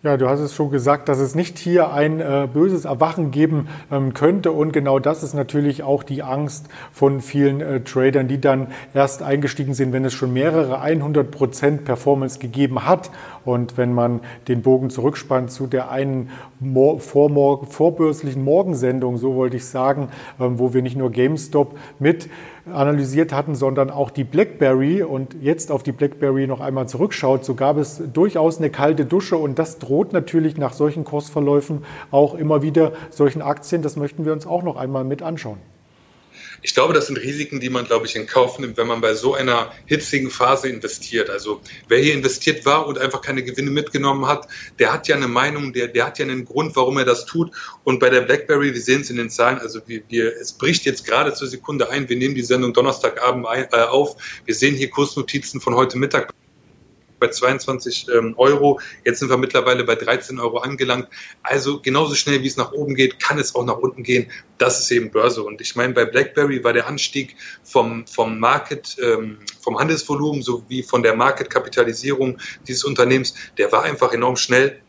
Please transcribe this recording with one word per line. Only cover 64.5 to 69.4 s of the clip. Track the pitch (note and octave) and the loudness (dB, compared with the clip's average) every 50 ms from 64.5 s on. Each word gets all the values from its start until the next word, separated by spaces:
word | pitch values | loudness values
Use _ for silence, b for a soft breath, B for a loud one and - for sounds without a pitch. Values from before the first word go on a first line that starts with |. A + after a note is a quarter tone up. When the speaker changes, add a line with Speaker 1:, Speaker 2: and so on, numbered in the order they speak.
| _ | _
Speaker 2:
Das | _ A#2+ A#2+ A#2+ - | _ 2 2 2 0
ist | - - | -2 0
eben | B2 A#2+ A2+ G#2+ | 0 0 0 0
Börse. | - A2 A2 B2 B2 A2+ G#2 | 0 2 2 2 2 0 -8
Und | G#2 G#2+ G#2 | -10 -10 -10
ich | - - - | -10 -8 -4
meine, | A#2 A#2+ B2+ B2 | -2 -2 0 2
bei | A#2+ A#2 | 2 0
BlackBerry | A2+ - B2+ B2+ - - D3+ D3 C#3+ C3+ B2 A#2+ | 2 2 0 0 2 2 0 2 2 0 0 0
war | A#2+ A2+ | 2 2
der | A#2+ - | 2 0
Anstieg | C3+ D3 C#3 - - - C#3 B2+ - - B B B B B B | -2 -4 -4 -6 -4 -4 -6 -6 -6 -12 B B B B B B
vom, | - - C3 A2+ A#2 A2+ A2+ A2+ | 0 2 2 2 2 -2 -8 -10
vom | - - - A#2 A2+ A2 A2 | -8 -2 -2 -2 -2 -2 0
Market, | A2+ A#2+ C3+ D3 D3 - D3 C#3 - - - - B2+ | 2 2 2 2 -2 -6 -10 -10 -10 -14 -8 -2 0
ähm, | A#2+ A2+ A2 A2 A2 G#2+ G#2 | 2 2 0 0 -8 -12 -14